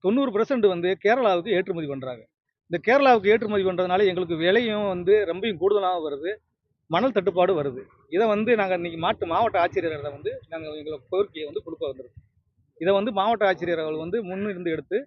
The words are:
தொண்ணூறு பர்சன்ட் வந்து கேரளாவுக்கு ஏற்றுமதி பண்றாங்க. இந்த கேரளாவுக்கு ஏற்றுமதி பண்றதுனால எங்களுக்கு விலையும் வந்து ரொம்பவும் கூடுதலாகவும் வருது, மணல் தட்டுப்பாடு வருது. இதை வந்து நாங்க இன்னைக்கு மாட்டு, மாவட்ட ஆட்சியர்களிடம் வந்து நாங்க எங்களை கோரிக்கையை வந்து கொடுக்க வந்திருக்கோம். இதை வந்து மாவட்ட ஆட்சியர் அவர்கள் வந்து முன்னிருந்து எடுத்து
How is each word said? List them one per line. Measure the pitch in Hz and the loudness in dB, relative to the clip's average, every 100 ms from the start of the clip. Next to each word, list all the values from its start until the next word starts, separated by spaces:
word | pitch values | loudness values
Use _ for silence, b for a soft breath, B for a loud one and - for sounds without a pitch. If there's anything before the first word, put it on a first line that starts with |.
தொண்ணூறு | 185 233 277 | 2 2 0
பர்சன்ட் | 208 226 262 202 | 0 0 2 2
வந்து | 175 175 190 | 2 -2 0
கேரளாவுக்கு | 202 247 233 180 165 | 2 2 2 2 0
ஏற்றுமதி | 175 190 170 156 | -2 0 -4 -6
பண்றாங்க. | 139 131 123 107 _ _ _ _ | -8 -8 -12 -16 _ _ _ _
இந்த | 170 | -4
கேரளாவுக்கு | - 262 277 240 190 | 4 6 8 6 6
ஏற்றுமதி | 220 214 208 | 2 2 0
பண்றதுனால | 190 180 180 180 202 | 0 0 0 4 4
எங்களுக்கு | 175 180 165 | 2 -2 0
விலையும் | 170 202 240 214 208 | 2 4 2 -2 -2
வந்து | 180 175 208 | -2 4 4
ரொம்பவும் | 190 170 226 180 | 4 -2 -4 0
கூடுதலாகவும் | 185 208 185 180 156 | 2 2 2 -2 -4
வருது, | 139 165 220 _ _ _ _ _ | -6 -6 -8 _ _ _ _ _
மணல் | 165 254 | 0 2
தட்டுப்பாடு | 226 185 180 180 | 0 0 2 2
வருது. | 180 143 123 - _ _ | 2 -2 -6 -16 _ _
இதை | 170 226 | 0 2
வந்து | 208 220 233 | 2 2 0
நாங்க | 196 | 2
இன்னைக்கு | 185 175 165 | -2 -4 -4
மாட்டு, | 165 170 175 | -4 -4 -2
மாவட்ட | 165 226 196 | 0 0 2
ஆட்சியர்களிடம் | 175 190 165 156 147 | 0 0 -4 -6 -10
வந்து | 143 165 262 - | -10 -10 -10 -12
நாங்க | 160 156 | -14 -12
எங்களை | 151 151 151 | -12 -12 -12
கோரிக்கையை | _ 180 202 156 151 | _ -2 -2 -4 -10
வந்து | 175 | -10
கொடுக்க | - 165 | -10 -8
வந்திருக்கோம். | 151 131 127 - _ _ _ _ _ _ | -8 -8 -16 -20 _ _ _ _ _ _
இதை | 165 | 0
வந்து | 196 208 | 0 0
மாவட்ட | 196 196 226 | 0 0 2
ஆட்சியர் | 202 180 175 | 0 0 -2
அவர்கள் | 165 156 156 | -4 -4 -6
வந்து | 160 208 | -6 -6
முன்னிருந்து | 190 190 208 185 175 | -6 -6 -6 -6 -4
எடுத்து | 160 143 202 | -6 -4 -6